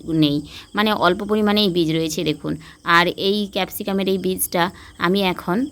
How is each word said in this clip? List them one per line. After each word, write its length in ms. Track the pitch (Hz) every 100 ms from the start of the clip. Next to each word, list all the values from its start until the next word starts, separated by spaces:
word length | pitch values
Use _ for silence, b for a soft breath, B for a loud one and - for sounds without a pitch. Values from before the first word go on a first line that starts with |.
| 165
নেই, 340 | 160 147 147 151 B B
মানে 180 | 208 214
অল্প 320 | 208 160 185
পরিমাণেই 440 | 208 214 208 208 208
বীজ 240 | 175 160
রয়েছে। 320 | 160 160 160
দেখুন, 320 | 156 151 156 156 B B
আর 220 | - 170 175
এই 420 | - 196 208 196
ক্যাপসিকামের 560 | 196 185 - 202 196 190
এই 100 | 190
বীজটা 520 | 185 185 - 185 175 B B -
আমি 240 | 175 196
এখন, 440 | 190 175 - 190 285